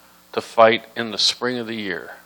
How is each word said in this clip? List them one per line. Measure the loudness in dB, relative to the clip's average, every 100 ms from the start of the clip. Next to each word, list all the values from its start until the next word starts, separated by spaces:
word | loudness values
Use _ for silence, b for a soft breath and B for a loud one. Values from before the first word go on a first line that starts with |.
| b b b
to | -10
fight | -4 6 6 6 -4 -8
in | -8
the | -2
spring | -2 -2 -4 -6
of | -6
the | -8
year? | -6 -8 -10 -18